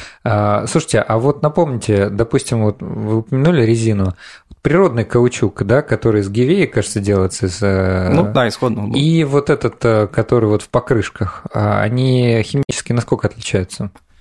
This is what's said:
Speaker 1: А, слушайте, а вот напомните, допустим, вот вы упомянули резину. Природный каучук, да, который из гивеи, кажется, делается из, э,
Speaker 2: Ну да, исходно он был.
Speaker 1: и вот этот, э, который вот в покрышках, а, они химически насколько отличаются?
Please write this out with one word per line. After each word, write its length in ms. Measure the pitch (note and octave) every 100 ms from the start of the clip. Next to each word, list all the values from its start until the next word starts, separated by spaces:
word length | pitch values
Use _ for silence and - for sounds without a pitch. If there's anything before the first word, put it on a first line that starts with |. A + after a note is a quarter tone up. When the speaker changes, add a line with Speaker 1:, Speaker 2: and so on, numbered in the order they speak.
| - -
Speaker 1:
А, 440 | A#2+ G#2 G#2 G#2 A2
слушайте, 320 | D#3+ - A2
а 180 | - A2+
вот 240 | C3+ C#3+
напомните, 680 | D3+ E3 D#3+ A#2+ - G2+ G2+
допустим, 520 | G2+ A2+ C#3 - A#2
вот 180 | G#2+ -
вы 360 | - G#2+ G#2+ A2
упомянули 460 | - C3+ D#3 E3 A2+
резину. 480 | A2+ A2+ G2+ F#2+ - - - _ -
Природный 420 | C#3 E3 F#3 A#2+
каучук, 600 | G#2 B2 B2 - G#2 -
да, 180 | G2+ C3
который 380 | D3 A2 A2+ G#2+
из 100 | G2
гивеи, 360 | G#2+ B2+ G3 D#3
кажется, 340 | A2+ - G#2+
делается 460 | G2 G2 F#2+ - F#2+
из, 140 | -
э, 480 | G2+ F#2+ F#2 F#2 F#2
Speaker 2:
Ну 200 | D3 G3+
да, 140 | C3+ A#2
исходно 380 | - B2+ A2
он 60 | G#2
был. 60 | C3
Speaker 1:
и 240 | D#3 E3
вот 260 | C#3+ C#3+ -
этот, 340 | C#3+ A#2 -
э, 220 | A#2 A2 G#2
который 420 | - - B2 G#2+
вот 140 | G#2
в 60 | -
покрышках, 760 | A#2+ - A#2 - - F#2+ - -
а, 300 | A2 G#2 G#2
они 580 | G#2 B2 C3 B2+ B2 A#2
химически 480 | - C#3 - - -
насколько 340 | A#2+ - - -
отличаются? 640 | - - G2 F#2 - G#2 - _ _